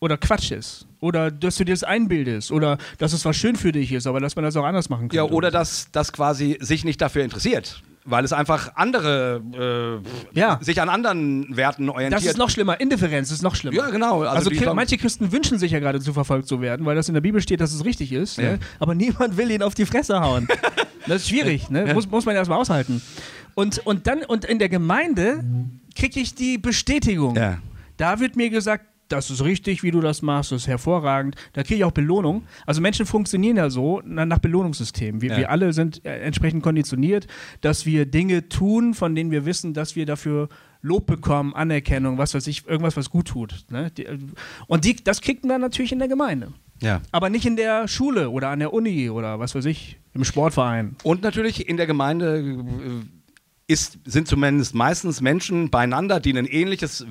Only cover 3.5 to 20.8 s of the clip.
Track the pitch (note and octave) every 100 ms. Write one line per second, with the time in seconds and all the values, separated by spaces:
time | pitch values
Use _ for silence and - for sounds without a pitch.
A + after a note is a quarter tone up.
3.5 | A#3 F#3 D3+ B2+ C3 B2+ C3 C#3 - D3+
4.5 | D#3 C#3+ F#3 - B2 A#2+ E3 D3+ D#3+ F3
5.5 | E3 E3 - - D3+ D3 - D3 C#3+ C#3+
6.5 | D3+ A#2 D#3 E3 C#3 D3+ C#3+ C3 G#2 A#3
7.5 | G#3 - - - - - A#2+ C3+ D3+ D3+
8.5 | D#3 A#2+ - G3 B3+ D3+ C#3 B2+ A#2+ A2+
9.5 | B2 B2 A#2+ A#2+ A2+ G2 B2 B2 - G#3+
10.5 | C#3+ D3 E3+ E3+ F#3+ A#3+ F3+ D3 C3+ C#3
11.5 | B2 C3 C#3+ C#3 C3 C3 C#3+ F3 F3 A#3+
12.5 | - G3 E3 C4+ C4 F3 D3 C3 D3+ F3+
13.5 | - C#3 D3+ C#4 G#3 A#3 F#3 D3+ C#3 -
14.5 | D3+ E3+ F3 A#3+ A#3+ A#3+ - G3+ A3+ D#4+
15.5 | A3+ F3 D#3 C#3+ C#3 C3+ D3 C#3 C3+ C3+
16.5 | B2+ B2 B2 D#3 D3+ D#3 D#3+ E3 G#3 F3+
17.5 | F3 E3 D3+ F3 B3 C#3 B2+ G3 - A#2
18.5 | G2+ F2 - E3+ E3+ A#3+ G#3+ B3 F#3 A#3+
19.5 | G#3+ G3+ G3+ G#3 A#3+ C#4+ G3 D#3 B2 A#2+
20.5 | A#4+ - -